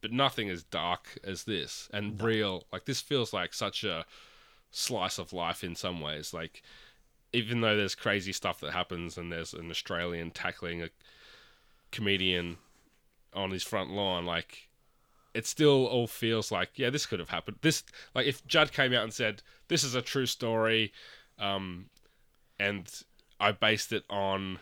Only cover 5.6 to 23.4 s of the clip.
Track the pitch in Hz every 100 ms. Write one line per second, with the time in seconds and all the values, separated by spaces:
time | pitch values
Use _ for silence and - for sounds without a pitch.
5.6 | 92 85 95 87 76 76 76 85 82 -
6.6 | - - - _ _ _ _ 120 110 120
7.6 | 113 104 98 - - 101 95 95 98 85
8.6 | 73 80 90 87 85 80 85 85 82 80
9.6 | 82 82 - 87 87 85 85 - 90 -
10.6 | 85 85 82 _ - - - - - _
11.6 | _ _ _ - 104 98 92 90 87 82
12.6 | _ _ _ _ _ _ _ 92 95 92
13.6 | - 107 92 95 98 90 87 85 - -
14.6 | - _ _ _ _ _ _ 113 113 -
15.6 | 151 139 127 123 117 - 113 113 104 98
16.6 | 92 - 123 143 - 101 82 85 - 104
17.6 | 156 156 - - - - 127 135 - 160
18.6 | 151 - 131 123 110 - 113 101 - -
19.6 | _ 170 143 123 120 143 127 - 117 113
20.6 | 110 113 107 - - - - _ 104 98
21.6 | 95 87 95 _ _ _ _ _ _ _
22.6 | 101 101 90 - - _ _ _